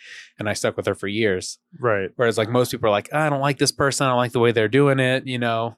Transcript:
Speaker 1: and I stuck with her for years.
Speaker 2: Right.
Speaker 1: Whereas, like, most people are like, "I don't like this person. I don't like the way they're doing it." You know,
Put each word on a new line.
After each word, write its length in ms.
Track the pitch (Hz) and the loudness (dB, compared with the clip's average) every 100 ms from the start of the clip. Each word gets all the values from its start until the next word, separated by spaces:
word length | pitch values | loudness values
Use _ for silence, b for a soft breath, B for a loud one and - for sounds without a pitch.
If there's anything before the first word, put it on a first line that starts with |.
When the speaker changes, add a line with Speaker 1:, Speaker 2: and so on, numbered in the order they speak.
| B B B - | B B B -8
Speaker 1:
and 100 | 104 | -6
I 40 | |
stuck 240 | 101 117 104 | -2 -4 -2
with 100 | 101 | -2
her 80 | |
for 140 | 98 98 | -4 -4
years. 500 | 104 110 92 - - _ - | -2 0 0 -4 -14 _ -6
Speaker 2:
Right. 300 | 120 101 95 - | -2 0 -2 -2
Speaker 1:
Whereas, 220 | 117 110 | 0 0
like, 100 | 107 | 0
most 200 | 123 123 | 0 0
people 180 | 120 113 | 0 0
are 40 | |
like, 200 | 104 - | 0 0
"I 160 | 151 156 | -2 -2
don't 120 | 139 | 0
like 180 | 139 135 | -2 0
this 140 | 139 | -2
person. 340 | - 143 - 139 | 0 0 0 0
I 40 | |
don't 80 | 123 | 0
like 140 | 123 | 0
the 60 | 127 | 2
way 120 | 117 | 2
they're 160 | 117 107 | 4 2
doing 320 | 135 143 135 | 4 4 4
it." 260 | 127 131 131 | 2 0 -2
You 120 | 123 | -4
know, 380 | 120 113 117 | -2 -2 -4